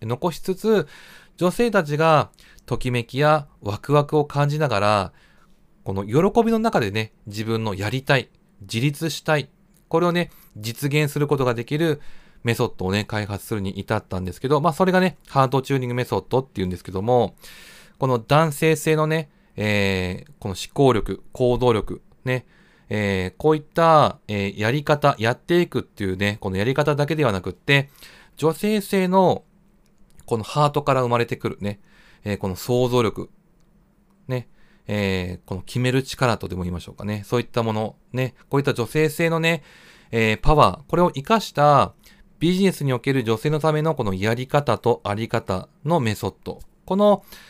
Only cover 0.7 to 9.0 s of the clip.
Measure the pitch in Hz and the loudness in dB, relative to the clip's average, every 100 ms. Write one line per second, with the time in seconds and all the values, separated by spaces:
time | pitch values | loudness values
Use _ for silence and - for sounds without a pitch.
0.7 | 214 - - - - - - 180 175 240 | 0 0 -10 -20 -20 -20 -2 -2 0 2
1.7 | 202 147 151 165 151 110 _ - - - | 2 0 2 4 4 2 _ -20 -18 -6
2.7 | 120 127 123 113 127 147 156 143 _ 104 | -4 -2 -2 -4 0 2 2 -2 _ -8
3.7 | 104 - 147 143 151 147 143 147 151 147 | -8 0 2 2 0 0 0 0 0 0
4.7 | 104 104 104 92 - _ _ _ _ _ | 2 2 2 0 -8 _ _ _ _ _
5.7 | _ - 98 101 131 196 233 226 226 226 | _ -8 -6 0 2 2 2 2 2 2
6.7 | 208 104 107 110 _ - 101 110 113 110 | 0 0 -2 -6 _ -14 -8 -4 -2 -2
7.7 | 90 104 131 135 139 - _ _ _ 95 | -4 -4 -4 0 0 0 _ _ _ -6
8.7 | 113 139 143 | -2 -2 -2